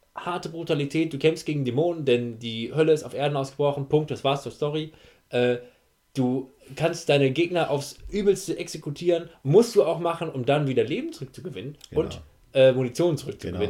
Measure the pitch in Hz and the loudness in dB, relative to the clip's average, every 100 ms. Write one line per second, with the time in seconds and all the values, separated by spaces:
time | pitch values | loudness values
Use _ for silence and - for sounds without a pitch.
0 | _ - 180 175 165 165 165 147 143 160 | _ -12 -8 -6 -8 -8 -2 -2 0 -2
1 | 165 135 160 170 - 147 123 123 175 170 | -2 0 0 0 -2 -4 -2 0 0 0
2 | 135 120 120 113 117 113 113 147 160 151 | 2 2 0 -8 -8 -6 -4 2 4 2
3 | - 113 143 135 135 - 143 143 135 151 | 0 -4 -2 -2 -4 0 0 0 0 0
4 | 151 117 135 143 147 - 147 156 156 - | 0 -2 0 -2 -4 -6 -4 -4 -6 -12
5 | - _ _ 131 123 120 - _ _ _ | -20 _ _ 0 2 0 -4 _ _ _
6 | _ 139 123 131 - _ - 135 165 170 | _ -2 0 0 -6 _ -16 -4 -2 -2
7 | - 143 135 135 170 175 151 139 135 - | 2 4 4 2 0 0 -2 -2 -6 -14
8 | - 196 202 190 - - 170 160 156 143 | -8 0 2 2 0 -8 -8 -10 -10 -4
9 | 175 170 170 - 135 185 233 202 160 160 | 0 0 -2 -6 4 6 6 4 2 2
10 | 170 165 160 135 120 147 139 120 110 202 | -2 -4 -6 -4 0 2 2 0 0 -2
11 | 320 - 123 - 165 101 127 151 - 151 | -6 -10 -16 -14 -14 -12 -12 -14 -8 -4
12 | 170 - - _ _ 135 131 127 123 - | -4 -6 -16 _ _ 6 6 6 0 0
13 | 175 147 - - 92 90 107 | 0 0 -6 -10 -8 -4 -4